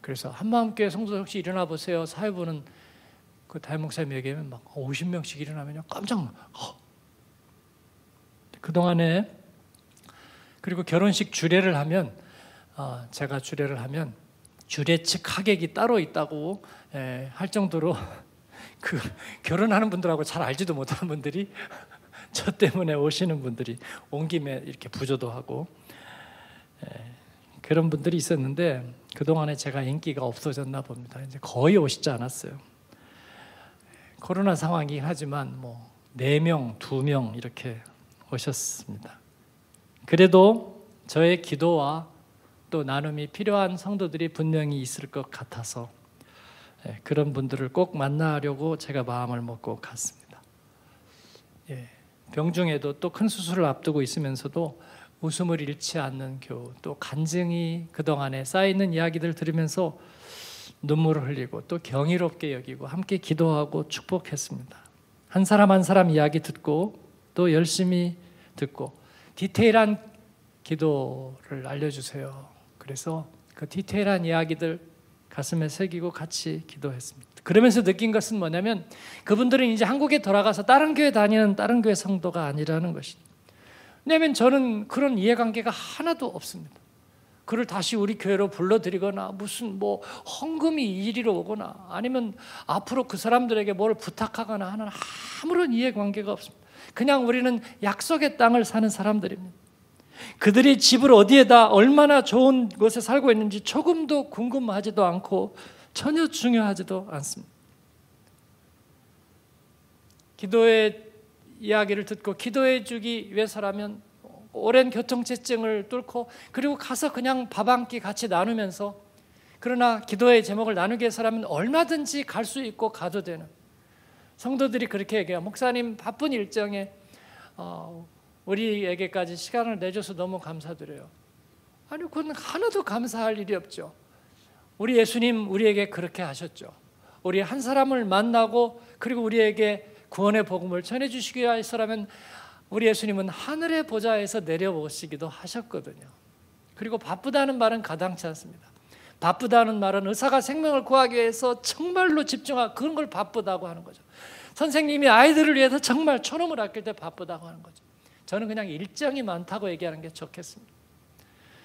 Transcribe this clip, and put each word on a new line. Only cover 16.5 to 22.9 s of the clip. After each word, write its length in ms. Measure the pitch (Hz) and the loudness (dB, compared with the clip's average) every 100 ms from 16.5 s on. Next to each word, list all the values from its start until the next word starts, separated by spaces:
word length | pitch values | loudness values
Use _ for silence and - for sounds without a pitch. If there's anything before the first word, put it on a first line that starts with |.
| 196 - - - 143 | -10 -14 -20 -16 -12
에, 340 | 131 127 135 | -10 -10 -12
할 160 | - 185 | -8 -4
정도로 460 | 214 190 165 160 139 - - - _ | -2 -2 0 -2 -4 -8 -16 -20 _
<laughs> 400 | _ - - - | _ -20 -20 -10
그 180 | - 151 - - - - | -6 -4 -6 -12 -18 -14
결혼하는 480 | - 170 220 202 220 | -4 0 2 2 2
분들하고 320 | 180 180 160 | -2 -2 -2
잘 180 | 147 170 | -4 -4
알지도 320 | 131 135 180 | -4 -4 -4
못하는 340 | 147 135 - 180 | -4 -6 -6 -6
분들이 440 | 151 143 156 202 - - - - | -6 -6 -6 -8 -12 -16 -18 -20
<laughs> 400 | - _ - - | -20 _ -20 -12
저 160 | - - | -6 -6
때문에 460 | - 175 185 165 | 2 2 2 -2